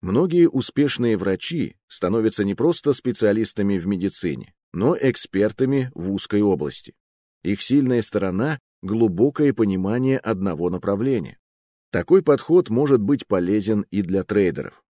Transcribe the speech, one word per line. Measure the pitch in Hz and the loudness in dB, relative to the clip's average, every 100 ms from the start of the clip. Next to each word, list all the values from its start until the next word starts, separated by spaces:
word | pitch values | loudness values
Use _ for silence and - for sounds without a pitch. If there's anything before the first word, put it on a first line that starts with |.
Многие | 87 107 180 175 170 | 0 0 2 4 4
успешные | 135 117 - 143 - 120 107 | 4 -4 0 0 0 0 0
врачи | 98 95 - 170 101 _ _ | 0 -2 -4 -6 -6 _ _
становятся | - 90 113 110 - | -6 -2 2 0 0
не | 101 98 | -2 0
просто | 143 170 143 | 0 0 0
специалистами | 131 127 - 107 107 107 - 101 98 | -2 -2 0 0 2 -2 -2 -2 0
в | 87 | -2
медицине, | 98 95 - 87 65 - _ _ | -2 -2 -4 -6 -6 -12 _ _
но | 82 117 - | -2 0 2
экспертами | 135 - - 95 107 101 131 139 127 | -2 -2 -6 0 0 0 0 0 -2
в | - 90 | -6 -4
узкой | 98 - 104 | -4 -2 0
области. | 104 87 73 - - _ _ _ _ _ | 2 0 -4 -8 -18 _ _ _ _ _
Их | 87 101 | -6 -4
сильная | - 139 131 123 | 0 2 2 0
сторона — | 110 104 95 92 135 143 _ _ | 0 -2 -2 -2 -2 -4 _ _
глубокое | 95 110 113 87 135 143 147 | -6 0 0 2 0 2 0
понимание | 117 107 95 92 120 131 131 | 2 0 0 -2 -2 0 0
одного | - 101 95 78 87 | -2 -2 -2 -2 -2
направления. | 90 101 98 131 123 73 - _ _ _ _ _ | -2 -4 -2 0 -2 -4 -16 _ _ _ _ _
Такой | - 87 185 | -6 4 4
подход | 170 139 - 175 - | 4 0 4 2 4
может | 113 143 131 | 0 4 2
быть | 104 143 - | 2 -2 0
полезен | 95 90 107 98 107 - | 0 2 0 0 -2 -2
и | 98 | -4
для | 87 95 | -2 -2
трейдеров. | 92 104 92 78 - - _ | 0 2 2 0 -10 -14 _